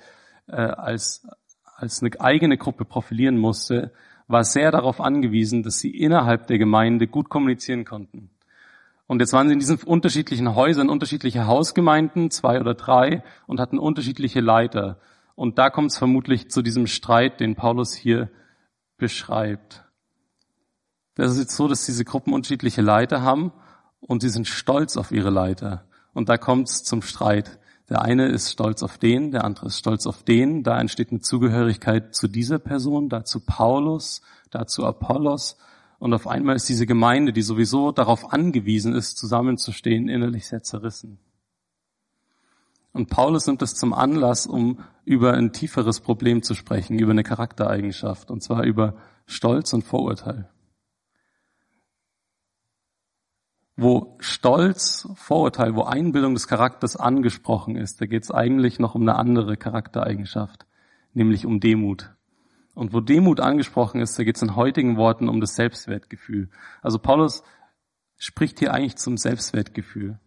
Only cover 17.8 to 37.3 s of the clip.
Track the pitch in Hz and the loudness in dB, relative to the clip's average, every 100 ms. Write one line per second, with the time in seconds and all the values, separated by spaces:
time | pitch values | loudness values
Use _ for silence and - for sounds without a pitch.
17.8 | 120 - - 117 113 - _ _ _ _ | -2 -4 0 0 -2 -10 _ _ _ _
18.8 | _ _ 120 - - 110 107 101 _ - | _ _ -6 -6 -6 -4 -2 -6 _ -20
19.8 | _ _ _ _ _ _ _ _ _ _ | _ _ _ _ _ _ _ _ _ _
20.8 | _ _ _ - 131 127 127 - 147 135 | _ _ _ -4 0 0 -2 -2 0 0
21.8 | - 120 120 139 135 139 127 135 127 117 | -2 -4 -4 -4 -2 -2 -2 -4 -2 0
22.8 | 107 107 127 143 127 135 175 - _ _ | 4 4 2 0 0 0 -2 -8 _ _
23.8 | _ _ - 120 123 110 113 - - 139 | _ _ -6 -2 -2 -2 -4 -4 0 0
24.8 | 151 - - 110 98 95 92 92 101 92 | 0 -4 -4 -2 0 2 0 -2 -6 -8
25.8 | - _ _ - 113 117 - 127 127 - | -12 _ _ -4 0 2 2 0 0 -4
26.8 | - 117 - - 110 104 104 - _ _ | -4 -4 -4 -2 2 2 0 -10 _ _
27.8 | - 113 113 123 131 120 - - 110 110 | -6 -2 2 2 2 0 -4 -4 -4 -2
28.8 | 101 - 117 123 151 131 107 101 - - | -6 -2 2 2 0 -2 -4 -6 -8 -6
29.8 | - 107 - 107 - 117 131 160 123 117 | -2 -2 -4 -4 2 4 4 0 0 0
30.8 | 117 - 113 117 - 131 123 113 117 107 | -2 -4 -6 -6 -4 0 2 2 0 0
31.8 | - 110 110 - 110 104 120 156 113 139 | 0 0 0 -4 -4 -2 -2 -4 -4 -4
32.8 | 131 147 147 120 110 117 - - 117 135 | -2 -2 -2 -4 -6 -6 -6 0 2 2
33.8 | 147 160 - - - _ _ 120 117 - | 0 -2 -6 -12 -16 _ _ -10 -6 -6
34.8 | 117 110 - 127 147 143 - - _ _ | -6 -6 -4 -2 0 -2 -6 -12 _ _
35.8 | _ _ 123 113 - 123 139 131 - 120 | _ _ -2 -2 -2 -4 -2 -2 -2 -2
36.8 | 117 117 117 127 147 | 0 4 4 4 2